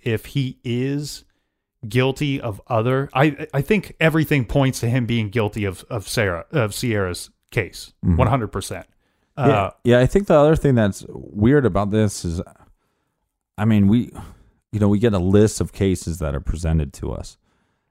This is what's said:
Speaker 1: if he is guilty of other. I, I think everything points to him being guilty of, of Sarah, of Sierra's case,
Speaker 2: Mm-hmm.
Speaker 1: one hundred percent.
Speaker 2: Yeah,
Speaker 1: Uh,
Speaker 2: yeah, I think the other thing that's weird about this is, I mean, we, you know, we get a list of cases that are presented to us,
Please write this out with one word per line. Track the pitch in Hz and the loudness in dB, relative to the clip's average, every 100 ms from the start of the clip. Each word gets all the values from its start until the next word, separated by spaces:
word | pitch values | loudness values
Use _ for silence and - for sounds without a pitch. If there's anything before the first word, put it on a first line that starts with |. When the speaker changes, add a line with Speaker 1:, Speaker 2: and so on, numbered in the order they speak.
Speaker 1:
if | - 110 - | -4 -4 -4
he | 143 131 - | -6 -6 -6
is | 127 120 131 143 147 - _ _ _ _ _ _ 113 | -6 -4 -2 -4 -6 -12 _ _ _ _ _ _ -4
guilty | 120 131 131 147 139 | 0 0 0 -2 -4
of | - 98 - | -6 -10 -4
other. | 117 113 131 143 | -2 0 0 -2
I, | 131 151 143 151 | 0 0 0 -6
I | 135 | -4
think | 147 208 - - | 0 0 -2 -2
everything | 160 160 151 147 120 | 0 2 2 0 0
points | 147 131 123 | 2 0 0
to | 117 | -2
him | 131 113 | -2 0
being | 117 107 | -2 -2
guilty | 110 104 113 101 | -2 -2 -2 -6
of, | 90 - | -6 -8
of | 120 - | -10 -6
Sarah, | - 101 85 - | -2 0 -2 -4
of | 160 110 | -2 -2
Sierra's | - 127 107 92 87 - _ _ | -2 -4 -2 -2 -6 -12 _ _
case, | - 90 - - _ | -6 -6 -8 -20 _
Speaker 2:
Mm-hmm. | 92 85 | 0 2
Speaker 1:
one | 127 | 2
hundred | 131 104 | 0 -4
percent. | 101 - 92 - _ _ _ _ - | -8 -10 -12 -16 _ _ _ _ -2
Speaker 2:
Yeah, | |
Speaker 1:
Uh, | 123 107 95 - | 0 2 0 -2
Speaker 2:
yeah, | 120 120 | 2 4
I | 127 | 4
think | 190 202 | 2 4
the | 160 | 4
other | 147 156 | 6 4
thing | 147 | 2
that's | 123 104 95 - | 2 2 -2 -10
weird | - 65 85 107 147 123 | -16 -12 0 4 4 2
about | 90 101 | 0 0
this | 107 107 - | 0 0 -2
is, | 87 82 - - _ _ _ _ _ _ _ _ _ - | -6 -6 -8 -14 _ _ _ _ _ _ _ _ _ -4
I | 110 | 2
mean, | 110 98 | 4 6
we, | 113 - - - - _ _ _ | 4 0 -8 -20 -20 _ _ _
you | 107 | 0
know, | 104 | 2
we | 104 | 4
get | 117 | 2
a | 101 | 2
list | 90 101 107 - | 4 4 4 2
of | 85 | -6
cases | - 98 90 - 82 | -2 0 0 -4 -4
that | 76 | -4
are | 69 | -4
presented | - 80 82 80 71 | -4 -4 0 0 -2
to | - 67 | -6 -10
us, | - - - _ _ _ _ _ | -10 -12 -20 _ _ _ _ _